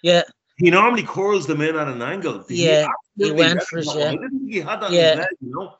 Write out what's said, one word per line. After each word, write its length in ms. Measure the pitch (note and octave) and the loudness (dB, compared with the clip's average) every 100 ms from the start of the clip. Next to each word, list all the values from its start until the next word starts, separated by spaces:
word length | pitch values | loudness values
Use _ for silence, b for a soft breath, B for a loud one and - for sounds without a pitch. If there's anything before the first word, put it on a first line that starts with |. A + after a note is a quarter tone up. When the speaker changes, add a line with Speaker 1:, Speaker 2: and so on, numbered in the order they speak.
Speaker 1:
Yeah. 200 | E3+ F3 - _ _ _ | 4 2 2 _ _ _
Speaker 2:
He 120 | F3 | 4
normally 320 | F3 A3+ A#3+ | 6 4 2
curls 420 | E3 - G3 G3+ D3+ | -4 -4 0 0 0
them 140 | D3+ | -2
in 140 | D#3 D#3+ | 0 -2
at 100 | D3 | -4
an 140 | B2 | -6
angle. 420 | A#2+ F#3+ E3 G#2+ - | -8 -6 -6 -6 -8
He 160 | F3 E3 | -2 2
Speaker 1:
Yeah, 220 | D3+ D3+ - _ - | 2 2 -6 _ -4
he 120 | G3 | -2
Speaker 2:
absolutely 40 | D#3 | 2
Speaker 1:
went 120 | E3 F3 | 2 2
Speaker 2:
went 60 | |
Speaker 1:
for 140 | F3 E3 | -4 -6
it, 80 | D3+ | -6
Speaker 2:
for 80 | |
that 60 | D3+ | -4
Speaker 1:
yeah. 60 | D3 | -4
Speaker 2:
one. 120 | C#3+ | -4
I 40 | |
didn't 180 | C4 C4+ | -6 -8
think 120 | A3+ | -6
he 60 | G#3 | -6
had 200 | D3+ G#3+ | -6 -6
that 100 | G#3 | 0
Speaker 1:
Yeah. 200 | F3 E3 | 4 4
Speaker 2:
in 60 | D#3 | 2
his 80 | F#3 | -2
head, 100 | F3+ | -8
you 100 | A#2+ | -12
know? 220 | C#3 F#3+ - | -12 -12 -16